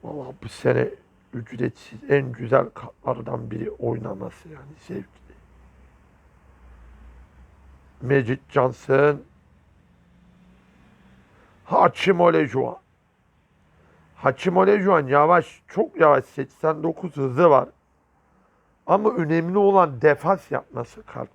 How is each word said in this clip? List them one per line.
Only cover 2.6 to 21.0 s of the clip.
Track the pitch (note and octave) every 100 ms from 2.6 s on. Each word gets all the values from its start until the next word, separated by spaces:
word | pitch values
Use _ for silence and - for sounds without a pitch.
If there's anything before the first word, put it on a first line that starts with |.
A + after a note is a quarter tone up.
| -
kartlardan | - B2 - - A#2+ A#2 B2 A#2
biri | A#2 A2+
oynaması | - A#2+ A#2 G#2+ - - - E3+
yani | D3+ C#3 D#3 -
zevkli. | F#3+ G3 _ _ - _ _ - _ _ _ _ _ _ _ _ _ - - - - - - - _ - _ _ - _ _
Magic | B2 C#3 A#2 C3 _
Johnson, | D3 B2+ A#2+ - C3+ D3 C#3+ - _ _ _ _ _ _ _ _ _ _ _ _ _ _ _ _ _ _ _ _ _ _ _ -
Hakim | - F#3 - F#3 F3+
Olajuwon. | F3 E3 D3+ B2+ B2 F#3 _ _ _ _ _ _ _ _ _ _ _ _ _ _
Hakim | - B2+ F#3 F3
Olajuwon | F#3+ G#3 F#3+ F3 C3+
yavaş, | C#3+ D3+ F3 - - _
çok | - A3 -
yavaş, | D#3+ C3+ B2+
seksen | - C#3 _ D#3 D#3
dokuz | D#3+ - F3 D3
hızı | C3+ B2 E3+
var. | C3+ C3 _ _ _ _ _ _ _ _ _ _ _ -
Ama | F#3 G#3+ -
önemli | D#3 E3 E3 F#3+
olan | G3+ G3 E3+ B2+
defans | D3+ D3 D#3 F#3+ -
yapması | C3+ - - A#2+ -